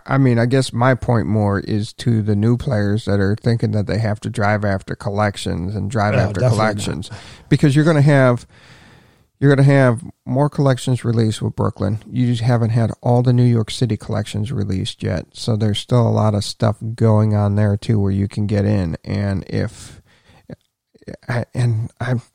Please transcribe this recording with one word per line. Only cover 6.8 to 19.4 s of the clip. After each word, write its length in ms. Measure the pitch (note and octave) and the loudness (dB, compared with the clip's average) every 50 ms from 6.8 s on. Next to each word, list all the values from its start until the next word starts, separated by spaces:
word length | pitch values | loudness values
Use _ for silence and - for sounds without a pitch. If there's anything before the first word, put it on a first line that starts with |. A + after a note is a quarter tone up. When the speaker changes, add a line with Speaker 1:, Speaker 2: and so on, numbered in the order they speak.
| G2+ F#2+ D2 D2 F#2 - | -6 -6 -6 -8 -10 -12
Speaker 2:
not. 80 | - - - - - - - | -14 -16 -18 -20 -20 -20 -4
Speaker 1:
because 280 | - D3+ C3+ - D3+ C3 | 0 2 2 4 4 4
you're 100 | D3+ D3 | 4 4
gonna 160 | E3+ D#3+ D3 | 4 4 4
have, 440 | C#3 D3 C#3+ C#3 C3 B2+ B2 A#2 - - _ - - - - - - - - - _ _ _ _ _ _ _ - | 4 6 6 6 4 4 2 0 -4 -10 _ -20 -20 -20 -20 -20 -20 -20 -20 -20 _ _ _ _ _ _ _ 0
you're 140 | C3+ C#3+ C#3 | 2 4 4
gonna 100 | C3 C#3 | 6 6
have 400 | C#3 C#3 C#3 C3+ B2+ A#2 A#2 - - - _ _ | 6 6 6 4 4 2 0 -4 -12 -18 _ _
more 240 | B2+ B2+ C3 D3 C#3+ | -4 -2 -2 -2 0
collections 560 | - - C#3+ C#3 C3 A#2+ - C3+ B2+ A#2+ - | 0 0 0 2 0 0 0 -2 -2 -2 0
released 360 | A#2+ A2+ A#2 A2+ A2 G#2+ - | 0 0 2 0 0 -2 -2
with 140 | - G#2+ - | -4 -4 -2
Brooklyn. 480 | - A2 G#2 - - G2+ G2 A2 G#2+ - | -2 -2 -2 -2 -2 -4 -4 -4 -4 -6
You 220 | - - B2 B2 | -6 -4 -2 0
just 140 | A#2+ B2 A2+ | 0 0 0
haven't 300 | A2+ B2 B2 A#2 A#2 A2+ | 0 2 2 2 2 2
had 200 | A2+ A#2 A2+ G#2+ - - | 2 2 0 0 -2 -2
all 220 | - B2 A#2+ A#2+ B2 | 0 2 2 2 4
the 100 | B2+ B2 | 4 4
New 100 | B2 B2 | 4 4
York 280 | B2 A#2+ A2+ G#2+ - | 4 4 2 0 -2
City 240 | - - B2+ A2+ A2 | -4 -2 -2 -2 -2
collections 560 | - - - A2 G#2 G#2 - - G#2 G#2 A2+ | -4 -6 -6 -6 -6 -4 -6 -6 -6 -6 -4
released 500 | - G#2 G2+ G2 G2 F#2+ G2+ - - - | -4 -4 -4 -4 -4 -4 -4 -6 -8 -8
yet. 260 | - G2+ F#2+ E2 - - | -6 -4 -4 -6 -6 -10
So 240 | - - - - A2+ | -14 -8 -4 -4 -2
there's 240 | G#2 A2 G#2+ G#2 - | 0 0 0 -2 -2
still 260 | - - B2+ B2 A#2 | -2 0 2 2 2
a 60 | A2+ | 2
lot 240 | G#2+ G#2+ G#2+ G#2+ G#2 | 2 2 2 2 0
of 80 | G#2 G#2 | 0 -2
stuff 340 | - - - - A2 G#2+ - A#2+ A2 A2 | -6 -4 -2 -2 -2 -2 -4 -8 -10 -4
going 420 | - A2+ A2+ G#2+ G#2+ G#2+ G#2+ G#2 | 0 2 2 4 4 2 2 2
on 200 | G#2 G#2 G2+ G2+ | 2 0 0 2
there 220 | G#2 G#2+ G#2 G2+ | 2 2 0 0
too, 220 | G2+ - - A2 G#2 | 0 0 0 0 0
where 100 | G2 G2 | 0 0
you 160 | G2 G2 G2 | 0 0 -2
can 200 | G#2 - - G#2 | -2 -2 -4 -4
get 180 | G2+ G#2+ G2+ G2 | -2 0 0 0
in. 320 | G#2 G#2+ G2+ F2+ E2 D#2+ - - | 2 0 0 0 -2 -4 -8 -8
And 400 | - G2+ G2+ G2+ G2+ G2 F2+ | -6 -4 -4 -2 -2 -4 -4